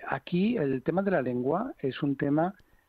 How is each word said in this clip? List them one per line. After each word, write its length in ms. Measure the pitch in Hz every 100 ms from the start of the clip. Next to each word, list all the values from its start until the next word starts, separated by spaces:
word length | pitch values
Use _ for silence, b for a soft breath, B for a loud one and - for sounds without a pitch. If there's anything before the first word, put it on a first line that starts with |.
| -
aquí 480 | 143 - 175 208 247
el 280 | 143 135
tema 180 | 143 170
de 80 | 202
la 120 | 175
lengua 500 | 123 123 127 165 269 -
es 200 | 135 -
un 160 | 143 139
tema, 380 | 143 147 175 - b b